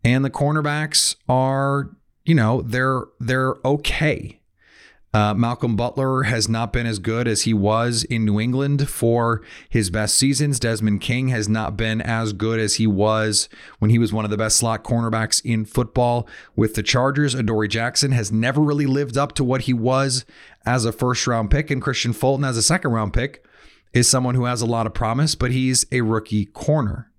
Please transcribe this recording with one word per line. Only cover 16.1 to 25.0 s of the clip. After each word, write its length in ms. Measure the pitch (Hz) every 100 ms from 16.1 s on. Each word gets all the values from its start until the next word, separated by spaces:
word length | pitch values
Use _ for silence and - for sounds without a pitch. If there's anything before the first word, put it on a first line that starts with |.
| 120 117 - -
with 200 | - 110
the 80 | -
Chargers. 520 | - 123 135 139 147
Adoree 340 | 127 113 110 107
Jackson 440 | 110 120 - 143
has 180 | 127 101
never 300 | 107 117 135
really 260 | 151 147 139
lived 300 | 135 143 127
up 160 | 139
to 100 | -
what 180 | 127 131
he 100 | 131
was 520 | 123 117 131 135 127 - - - - -
as 180 | 123
a 80 | 113
first 340 | - 123 123 -
round 240 | 117 107
pick, 200 | 143 156
and 100 | 139
Christian 320 | 139 123 120
Fulton 320 | 117 131 139
as 120 | 139 117
a 60 |
second 280 | - 123 143
round 240 | 113 104
pick 300 | - 135 - _ _ - _ _
is 140 | 127 120
someone 260 | 131 127
who 100 | 127
has 160 | 123 120
a 60 | 117
lot 200 | 117 113
of 60 |
promise, 420 | -